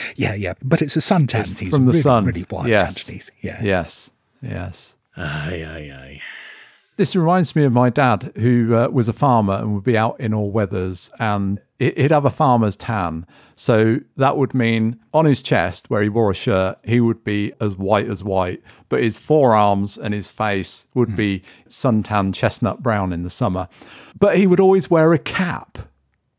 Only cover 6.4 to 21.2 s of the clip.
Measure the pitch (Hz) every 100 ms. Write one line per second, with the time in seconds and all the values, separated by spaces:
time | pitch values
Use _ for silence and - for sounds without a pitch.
6.4 | - - - _ _ - 175 190 160 185
7.4 | 170 156 143 120 123 120 131 101 - -
8.4 | 117 120 113 117 131 143 113 107 143 120
9.4 | 101 98 113 104 101 110 113 - 117 107
10.4 | 101 107 98 98 92 90 - - 113 104
11.4 | 98 101 - - 123 - 139 151 139 -
12.4 | 147 120 107 - - 110 85 80 82 _
13.4 | _ - - 110 110 123 - - 135 151
14.4 | 131 131 117 113 110 120 _ 156 160 131
15.4 | - 117 90 - - 110 104 107 107 92
16.4 | - 95 95 - - 120 117 113 - 104
17.4 | 101 - 107 95 95 107 - 98 98 95
18.4 | 90 98 - - _ 127 120 107 - 151
19.4 | 131 107 104 98 101 - 117 104 92 -
20.4 | 107 98 87 - - 131 117 101